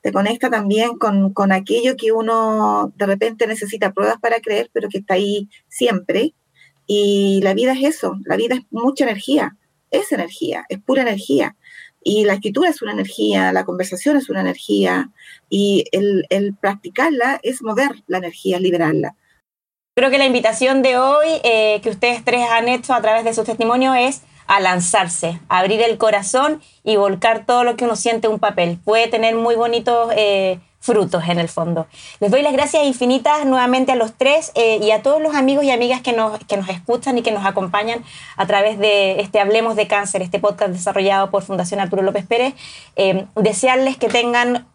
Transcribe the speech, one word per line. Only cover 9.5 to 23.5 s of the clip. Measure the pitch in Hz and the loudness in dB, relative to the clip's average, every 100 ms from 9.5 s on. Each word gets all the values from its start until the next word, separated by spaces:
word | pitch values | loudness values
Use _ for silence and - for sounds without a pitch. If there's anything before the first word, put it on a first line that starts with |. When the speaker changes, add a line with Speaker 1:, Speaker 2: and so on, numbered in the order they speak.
| - _ _ _ | -10 _ _ _
Speaker 1:
es | - 403 | -4 -2
energía, | 254 170 196 320 87 - | -4 -4 -6 -8 -8 -10
es | 196 | -12
pura | - 269 | -2 0
energía. | 240 202 - 277 - - - - - _ | 0 -4 0 0 0 -6 -20 -20 -20 _
Y | - 208 208 | -2 2 2
la | |
escritura | 196 208 214 349 | 0 -2 0 0
es | 302 | 0
una | 208 | -6
energía, | 208 196 - 214 196 185 | -6 -6 -2 0 2 2
la | 185 185 | 0 -2
conversación | 180 185 185 285 294 | -6 -6 -2 0 0
es | 262 | 0
una | 190 | -4
energía, | 185 180 - 202 190 180 180 _ - - _ | -2 -4 -2 0 2 0 -4 _ -20 -20 _
y | 196 202 196 - | 0 2 2 2
el, | 190 202 190 - | 0 2 0 0
el | 196 202 202 | -2 -2 -2
practicarla | 196 196 175 - 311 277 262 277 | -4 -4 -8 -2 0 2 0 -2
es | 220 254 | -4 -6
mover | 220 214 277 262 - | -4 -2 -2 -4 -6
la | 185 | -6
energía, | 175 - 190 180 | -6 -8 -4 0
es | |
liberarla. | 185 170 160 160 - - _ _ _ _ _ _ _ - | 0 0 0 0 -4 -10 _ _ _ _ _ _ _ 2
Speaker 2:
Creo | 262 | 2
que | 269 | 4
la | 269 | 2
invitación | 247 226 220 254 269 | 2 0 2 2 4
de | 262 247 | 4 4
hoy, | 262 294 311 320 240 | 4 4 2 2 2
eh, | 226 214 214 | 4 2 2
que | 220 | -2
ustedes | 202 240 240 - | -2 -2 0 -2
tres | 240 240 | 0 2
han | 233 233 | 0 0
hecho | 247 240 | -2 0
a | 247 | 0
través | 220 226 | 2 2
de | 226 | 0
su | 226 | -2
testimonio | 220 | -4